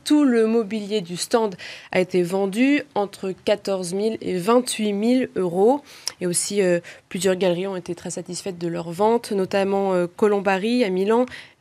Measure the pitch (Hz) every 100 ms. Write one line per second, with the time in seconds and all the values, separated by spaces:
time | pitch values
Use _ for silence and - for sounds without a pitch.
0 | - 302 285 233 220 233 202 220 202 214
1 | 170 175 - 233 220 180 - - - 185
2 | 180 185 175 190 196 202 262 285 - 208
3 | 196 - 190 180 - 202 202 196 175 190
4 | 220 220 - 185 180 247 247 - 214 202
5 | 220 254 247 185 180 170 214 285 - -
6 | - - 180 175 - 202 185 170 - -
7 | - 190 185 185 190 175 196 185 175 170
8 | 180 185 175 175 202 175 170 170 170 170
9 | 214 233 - 196 185 196 196 196 196 180
10 | 175 - 208 202 196 190 214 247 214 185
11 | 196 226 254 - - _